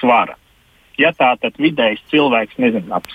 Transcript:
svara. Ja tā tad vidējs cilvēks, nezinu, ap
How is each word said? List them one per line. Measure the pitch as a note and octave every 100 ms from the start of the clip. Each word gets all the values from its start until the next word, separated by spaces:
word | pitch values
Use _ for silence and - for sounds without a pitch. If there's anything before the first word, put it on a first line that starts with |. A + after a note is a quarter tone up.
svara. | B2 A#2 F2+ - _ _ _ _ _ -
Ja | D3+
tā | E3 C3 B2
tad | A#2+
vidējs | - D3+ D3 A2+ G#2+ -
cilvēks, | D3+ C#3+ A#2 G#2+ -
nezinu, | B2 A2 F2+
ap | F2+ -